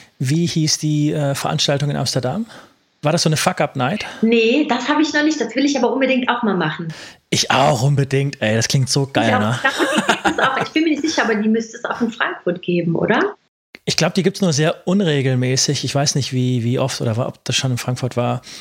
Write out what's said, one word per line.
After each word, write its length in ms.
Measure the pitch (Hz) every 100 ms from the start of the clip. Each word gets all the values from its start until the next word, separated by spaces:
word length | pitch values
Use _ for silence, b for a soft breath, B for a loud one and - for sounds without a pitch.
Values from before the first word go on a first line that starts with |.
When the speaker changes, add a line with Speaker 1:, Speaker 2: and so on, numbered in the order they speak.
| B -
Speaker 1:
wie 260 | 131 156 170
hieß 320 | 170 156 -
die, 320 | 156 151 147
äh, 220 | 160 143
Veranstaltung 560 | 139 - 151 - 143 143
in 60 | 147
Amsterdam? 500 | 131 135 123 170 233 B B B _ _
War 100 | 147
das 100 | 160
so 80 | 170
eine 80 | 156
Fuck-Up-Night? 680 | - 185 151 - 127 208 - -
Speaker 2:
Nee, 420 | 226 233 226 302 302
das 220 | 247 -
habe 140 | 294
ich 100 | 311
noch 80 | 294
nicht. 180 | 302 311
Das 160 | 220 -
will 80 |
ich 140 | 285 277
aber 160 | 240
unbedingt 340 | 254 262 262 254
auch 140 | 247
mal 140 | 220 185
machen. 360 | 156 - 165 B B B -
Speaker 1:
Ich 220 | - -
auch 320 | 120 139 135
unbedingt. 580 | 135 139 135 135 139 -
Ey, 140 | 107 113
das 120 | 113
klingt 220 | 143 127
so 160 | - 135
geil, 240 | 135 113
Speaker 2:
Ich 60 | 107
auch. 40 |
Speaker 1:
ne? 140 | 107 120
Speaker 2:
Ich 60 |
glaub, 460 | 269 277 302 302 -
die 160 | -
gibt 160 | - 311
es 0 |
auch. 180 | 269 262
Ich 60 | -
bin 140 | 320 320
mir 40 |
nicht 120 | 285
sicher, 200 | 320 -
aber 120 | 226 214
die 120 | 220
müsste 300 | 220 226 -
es 80 | 202
auch 160 | -
in 80 | 233
Frankfurt 540 | - 160 359 - 175
geben, 320 | - 175 170 165
oder? 400 | - 233 403 - _ _ _ -
Speaker 1:
Ich 120 | - -
glaub, 200 | 160 -
die 80 |
gibt's 180 | 175 -
nur 120 | 190
sehr 340 | 139 156 - -
unregelmäßig. 960 | 190 185 143 131 127 127 127 - 143
Ich 100 | 131
weiß 220 | 143 143 147
nicht, 180 | 127
wie, 300 | 127 127 127
wie 160 | 117 127
oft 200 | 131 -
oder 280 | 120 110 131
ob 160 | - -
das 100 | 131
schon 140 | 135
in 80 | 123
Frankfurt 400 | - 127 123 120
war. 240 | 120 123 - B